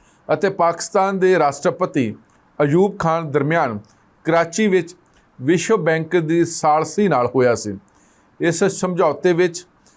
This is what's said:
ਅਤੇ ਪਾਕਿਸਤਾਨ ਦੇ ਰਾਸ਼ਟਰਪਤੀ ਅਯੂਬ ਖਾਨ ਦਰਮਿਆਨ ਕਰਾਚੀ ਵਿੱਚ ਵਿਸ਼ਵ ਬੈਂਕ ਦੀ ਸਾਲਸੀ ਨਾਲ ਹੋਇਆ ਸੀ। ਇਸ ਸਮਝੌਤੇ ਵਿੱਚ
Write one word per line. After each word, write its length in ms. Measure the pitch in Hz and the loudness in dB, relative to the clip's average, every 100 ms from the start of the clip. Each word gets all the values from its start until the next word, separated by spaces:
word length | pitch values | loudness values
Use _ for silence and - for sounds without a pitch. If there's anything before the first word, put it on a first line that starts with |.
| _ _ - | _ _ -6
ਅਤੇ 220 | 156 190 | -2 -2
ਪਾਕਿਸਤਾਨ 720 | 190 170 170 - 202 190 190 | 0 -2 0 -2 0 0 2
ਦੇ 200 | 185 185 | 2 4
ਰਾਸ਼ਟਰਪਤੀ 760 | 143 135 180 - 180 151 113 107 _ _ _ - | 2 0 -4 -2 -4 -2 -4 -6 _ _ _ -2
ਅਯੂਬ 380 | 151 165 196 196 | 0 2 2 0
ਖਾਨ 300 | 165 165 160 | -2 -2 -2
ਦਰਮਿਆਨ 480 | 139 139 165 135 107 - _ _ _ - | -2 0 0 0 -4 -12 _ _ _ -2
ਕਰਾਚੀ 420 | 165 165 165 214 | 0 0 0 2
ਵਿੱਚ 280 | 185 165 - _ _ _ - | 2 -2 -12 _ _ _ -8
ਵਿਸ਼ਵ 380 | 127 175 - 220 | 0 0 2 0
ਬੈਂਕ 400 | 165 160 160 180 | 2 -2 0 -2
ਦੀ 260 | 156 170 170 | 0 0 0
ਸਾਲਸੀ 640 | - 160 151 156 202 202 | 0 0 0 0 0 0
ਨਾਲ 220 | 135 120 131 | 2 0 2
ਹੋਇਆ 200 | 123 113 | 2 0
ਸੀ। 220 | 104 98 _ _ _ _ _ - | -4 -10 _ _ _ _ _ -4
ਇਸ 240 | 165 165 | -2 0
ਸਮਝੌਤੇ 720 | 190 190 185 175 165 - 185 | 0 0 -4 0 0 2 0
ਵਿੱਚ 320 | 170 180 165 - _ _ | 2 0 -2 -16 _ _